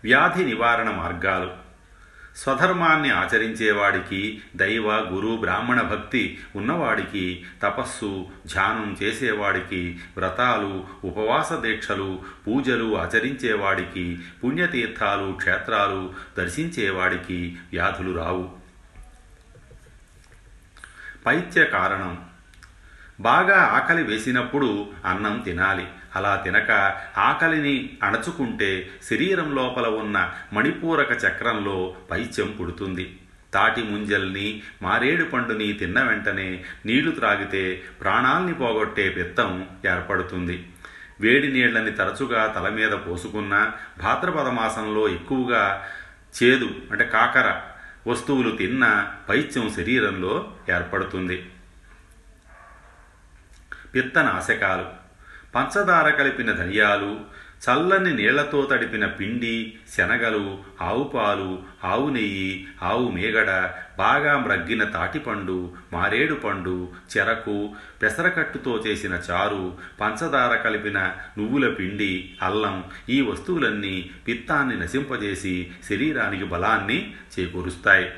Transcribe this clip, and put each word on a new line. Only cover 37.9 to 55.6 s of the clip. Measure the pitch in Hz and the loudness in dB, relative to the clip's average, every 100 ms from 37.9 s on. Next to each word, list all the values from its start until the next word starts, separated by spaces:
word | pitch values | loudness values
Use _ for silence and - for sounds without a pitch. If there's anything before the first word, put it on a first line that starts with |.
| - | -4
ప్రాణాల్ని | 95 107 127 156 185 | 0 2 4 2 0
పోగొట్టే | 165 123 110 104 - 98 | 0 0 2 0 0 0
పిత్తం | 90 87 - 104 92 95 - 98 | 0 -4 0 0 -2 -8 -4 -2
ఏర్పడుతుంది. | 90 85 95 90 92 87 87 - - - - - - | -2 0 -2 -2 -4 -4 -4 -8 -18 -20 -20 -20 0
వేడి | 104 135 143 | 4 6 4
నీళ్లని | 131 123 117 110 | 2 2 2 -2
తరచుగా | - 95 - 135 117 110 | 0 -2 0 0 2 2
తల | 104 92 | 0 -2
మీద | 110 110 | 0 0
పోసుకున్నా, | 98 104 90 104 104 98 101 110 - - - | 0 -4 -6 -6 -6 0 2 2 -2 -14 -4
భాద్రపద | 98 131 180 160 131 | 0 0 0 0 0
మాసంలో | 123 110 113 107 107 107 | 0 0 -2 -2 2 2
ఎక్కువగా | 87 - 131 120 117 101 98 - - - - - - | 0 -2 -2 2 4 2 0 -6 -14 -16 -20 -18 4
చేదు | 123 131 120 - - | 6 6 2 -6 -8
అంటే | 110 | 0
కాకర | 120 110 120 131 110 - - - - - 113 | 2 4 4 4 2 0 -6 -16 -20 -10 -2
వస్తువులు | 117 - 139 117 | -2 2 2 2
తిన్నా | - 92 131 120 104 101 - - | 2 0 4 4 4 2 -6 0
పైత్యం | 110 151 135 110 | 2 2 -2 -2
శరీరంలో | 101 87 123 104 95 92 135 208 - - | -2 2 2 2 0 0 0 -4 -12 -2
ఏర్పడుతుంది. | 87 87 98 92 92 90 90 - - - - - - - - - - - - - - - - - - - - - - - - - | -2 0 -2 -2 -4 -4 -4 -8 -20 -20 -20 -20 -20 -20 -20 -20 -20 -20 -20 -20 -20 -20 -20 -20 -20 -20 -20 -20 -20 -18 -18 -4
పిత్తనాశకాలు. | 127 127 170 143 92 95 107 98 92 87 - - - - - - | -2 2 2 2 0 0 0 2 0 -4 -12 -20 -20 -20 -20 -4
పంచదార | 120 | -2